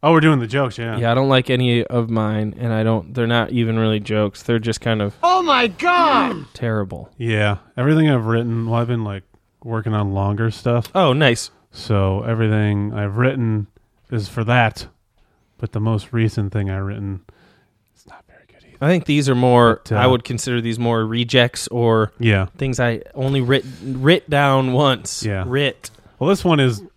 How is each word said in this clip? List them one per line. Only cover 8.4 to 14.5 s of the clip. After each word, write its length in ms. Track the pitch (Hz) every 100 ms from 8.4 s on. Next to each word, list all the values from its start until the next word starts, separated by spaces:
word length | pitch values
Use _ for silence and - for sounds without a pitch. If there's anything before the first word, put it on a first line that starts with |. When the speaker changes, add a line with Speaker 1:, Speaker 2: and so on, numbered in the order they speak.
| 120 113 113
Speaker 1:
well, 120 | 117
I've 60 | 117
been, 160 | 120
like, 200 | 107 98 - _ _ _
working 300 | 120 113 110
on 200 | 107 101
longer 360 | 98 98 104 113
stuff. 380 | - 123 120 117 190
Speaker 2:
Oh, 180 | 170
nice. 380 | 127 147 117 - _ _
Speaker 1:
So 520 | - - 104 98 95
everything 680 | 113 113 110 107 104 101 104
I've 240 | 107 104 104
written 500 | 123 135 113 107 101 _ _ _ _
is 200 | 120 98
for 140 | -
that, 420 | 110